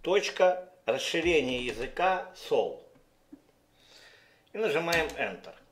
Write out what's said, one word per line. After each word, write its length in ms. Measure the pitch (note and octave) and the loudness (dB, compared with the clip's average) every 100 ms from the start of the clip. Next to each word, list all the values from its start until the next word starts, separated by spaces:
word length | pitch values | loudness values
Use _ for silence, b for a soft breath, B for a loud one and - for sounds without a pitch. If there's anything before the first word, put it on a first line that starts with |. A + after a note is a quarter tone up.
Точка, 680 | E3 G3 F#3+ - F#3 F3+ - - - | 2 2 0 4 4 4 -6 -8 -2
расширение 800 | C3 - E3+ E3 D#3+ B2+ B2 B2 | -2 -2 0 4 2 2 -2 -4
языка — 640 | A2 C3 - F3+ F#3 F#3 - - | -6 -8 0 2 0 -4 -14 0
«Sol». 340 | C3+ G2 - - - _ _ _ - _ _ _ B B B B B B B B | 0 0 -6 -18 -20 _ _ _ -20 _ _ _ B B B B B B B B
И 60 | - | -4
нажимаем 480 | A3 D3 E3+ E3+ D#3 | 0 0 0 0 0
Enter. 440 | - G#2+ F2+ - - _ | -4 -6 -6 -16 -20 _